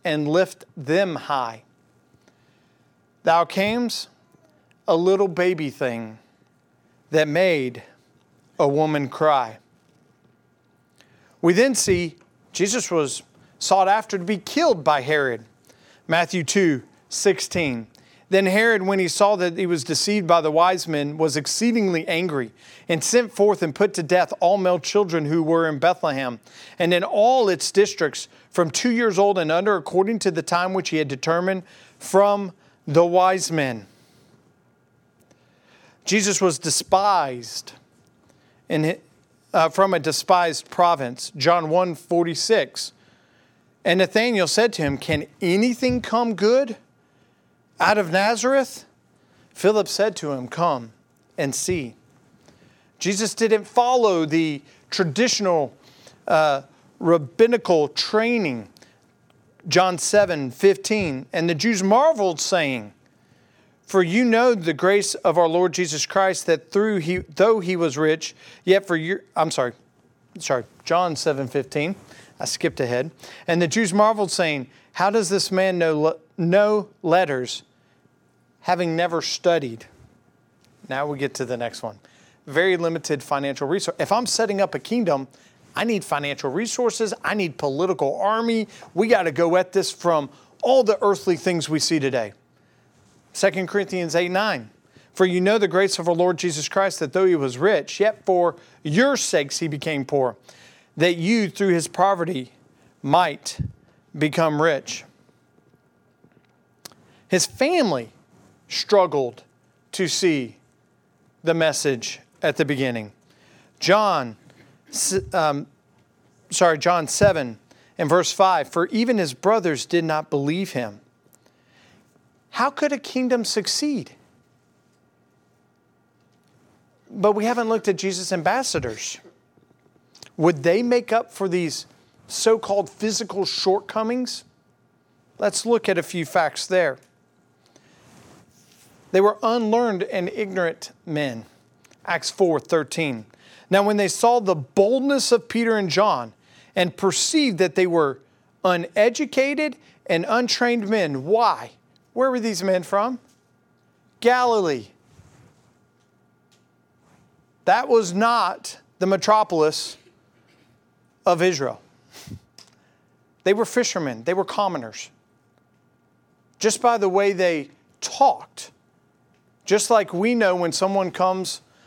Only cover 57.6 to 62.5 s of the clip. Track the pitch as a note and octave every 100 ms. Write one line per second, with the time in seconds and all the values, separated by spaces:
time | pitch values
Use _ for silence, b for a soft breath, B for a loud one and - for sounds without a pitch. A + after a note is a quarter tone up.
57.6 | - E3 C#3+ - - G#3+ A#3 A#3+ E3 A#2+
58.6 | G#2+ _ b b b _ _ _ _ _
59.6 | E3+ F3 F#3 F3+ - G#3 G3 D#3 C3 -
60.6 | G3 F#3+ - G#3+ E3+ C3 - F3 E3+ D3+
61.6 | A3+ G3+ F#3+ A#3 D#4 C4 F#3+ D3+ -